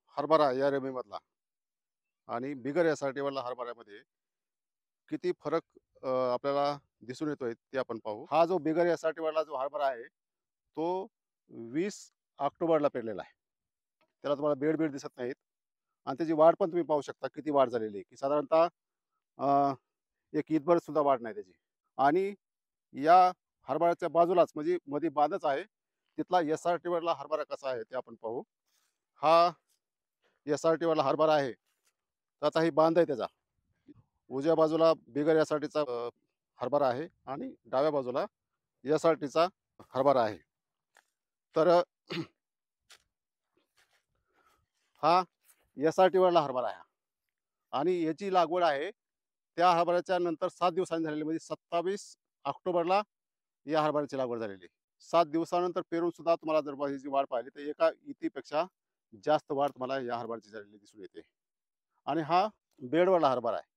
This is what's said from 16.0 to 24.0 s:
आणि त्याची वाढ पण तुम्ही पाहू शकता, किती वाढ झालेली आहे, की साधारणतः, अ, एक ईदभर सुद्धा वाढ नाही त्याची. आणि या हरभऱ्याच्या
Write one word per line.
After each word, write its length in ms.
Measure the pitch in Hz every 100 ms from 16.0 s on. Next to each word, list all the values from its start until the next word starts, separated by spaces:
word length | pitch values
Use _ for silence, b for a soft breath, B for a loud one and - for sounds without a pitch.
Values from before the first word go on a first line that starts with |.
आणि 120 | - 135
त्याची 160 | 160
वाढ 220 | 156 160 -
पण 80 | 185
तुम्ही 180 | 175
पाहू 160 | 147 151
शकता, 280 | 139 - 135
किती 220 | 151 143
वाढ 180 | 139 127
झालेली 280 | 117 110 101
आहे, 80 | -
की 60 | 123
साधारणतः, 520 | 135 147 139 160 170 - _ _ _ _ _ -
अ, 360 | 135 143 139 135 _ _ _ _ _
एक 120 | 156 139
ईदभर 280 | 156 143 170
सुद्धा 220 | - 151
वाढ 200 | 143 131
नाही 140 | 117
त्याची. 180 | 104 92 _ _ _ _ -
आणि 360 | 139 175 196 202 _ _ _ _ _
या 400 | 127 151 180 180 180 _ _ -
हरभऱ्याच्या 400 | 147 170 170